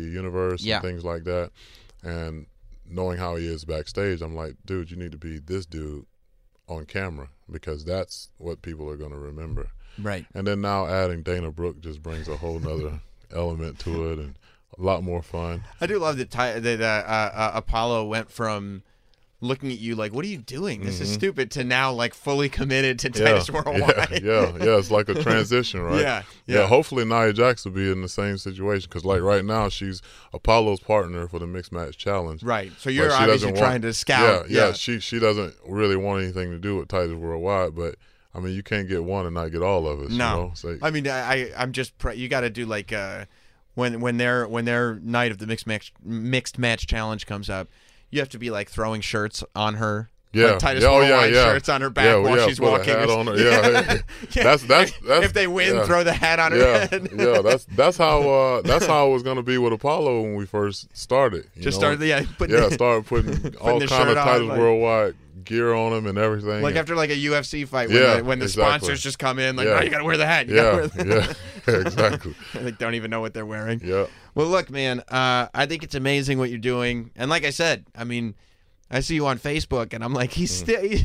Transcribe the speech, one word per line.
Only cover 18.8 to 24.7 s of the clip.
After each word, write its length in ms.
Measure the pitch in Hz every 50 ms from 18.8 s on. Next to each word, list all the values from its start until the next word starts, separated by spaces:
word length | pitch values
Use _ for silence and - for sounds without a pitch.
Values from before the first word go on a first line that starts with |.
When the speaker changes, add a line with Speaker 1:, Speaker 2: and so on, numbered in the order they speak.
| - _ _ _ _ _ _ _ _ _ _ -
Speaker 2:
looking 320 | 120 123 135 135 143 135
at 60 | 123
you 180 | 104 113 117 117
like, 180 | 110 107 104 107
"What 120 | 135 180
are 20 |
you 100 | 208 202
doing? 440 | 143 107 - 131 143 196 202 123 101 95
This 160 | 98 95 87
is 100 | - 101
Speaker 1:
Mm-hmm. 60 | 104 104
Speaker 2:
stupid," 320 | 104 98 - 135 127 113
to 120 | - 143 123
now, 280 | 123 127 131 135 131
like, 220 | 127 117 120 113 -
fully 340 | - - 147 139 139 143 139
committed 480 | - - 131 139 131 135 135 131 127 117
to 100 | - 131
Speaker 1:
Yeah, 160 | 120 104 110
Speaker 2:
Titus 240 | - 110 95 85 -
Worldwide. 680 | - 151 - 147 143 - - 151 - - - - - - 95
Speaker 1:
yeah, 280 | 107 113 107 - 87
yeah, 120 | 85 82 -
yeah. 120 | 113